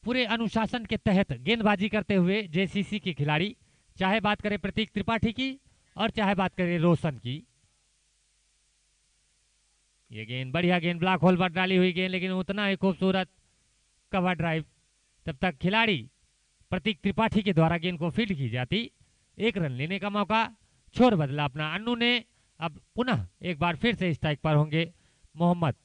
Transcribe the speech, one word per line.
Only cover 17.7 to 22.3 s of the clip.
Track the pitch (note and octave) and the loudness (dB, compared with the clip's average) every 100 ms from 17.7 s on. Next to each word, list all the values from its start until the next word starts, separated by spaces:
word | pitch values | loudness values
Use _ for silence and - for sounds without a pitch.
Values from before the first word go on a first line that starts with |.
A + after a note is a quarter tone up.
| E3+ | 2
गेंद | F3 F3 | -2 -4
को | E3 | -4
फील्ड | G#3+ A3+ | -2 -2
की | D#3+ B2+ | -2 -2
जाती, | B2 B2+ G3 A#3 _ _ _ _ - | -4 -2 -4 -4 _ _ _ _ -4
एक | G#3+ G#3 | -2 0
रन | D#3 | -4
लेने | B2 D3+ F#3+ | -4 -6 -4
का | G3+ | -4
मौका, | G3+ G3+ A3 A3 A3+ _ _ _ - | -4 0 0 -2 -8 _ _ _ 4
छोर | B3 F#3+ | 6 6
बदला | C#3+ D3 | 0 -2
अपना | D3 D#3 D#3 | -4 -4 -6
अन्नू | F3 A3+ A#3+ | -4 -4 0
ने। | A#3+ A#3+ - | 0 0 -4